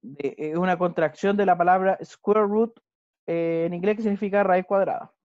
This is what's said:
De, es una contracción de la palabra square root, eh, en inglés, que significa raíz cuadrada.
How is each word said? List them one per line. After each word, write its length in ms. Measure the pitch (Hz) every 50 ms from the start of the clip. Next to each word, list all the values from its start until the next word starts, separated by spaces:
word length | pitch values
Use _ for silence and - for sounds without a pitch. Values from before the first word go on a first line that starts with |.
| _
De, 320 | 113 139 143 143 139 -
es 220 | - 147 151 156 170
una 180 | 180 185 180
contracción 600 | 175 208 208 170 - 165 151 170 - - 196 202 202
de 80 | 202
la 100 | 185 180
palabra 420 | 170 175 175 180 190 190 190 190 - -
square 420 | - - _ _ - 208 214 214
root, 320 | 202 202 214 226 233 226 _ _ _ _ _ _ _ _ _ _
eh, 380 | - 170 170 165 165 165 165 165
en 80 | 170 175
inglés, 240 | 175 175 202 214
que 60 | 208 226
significa 400 | 214 202 196 - 202 185 202 202
raíz 240 | 190 180 185 185
cuadrada. 480 | - 202 196 196 - - - - - _ _ _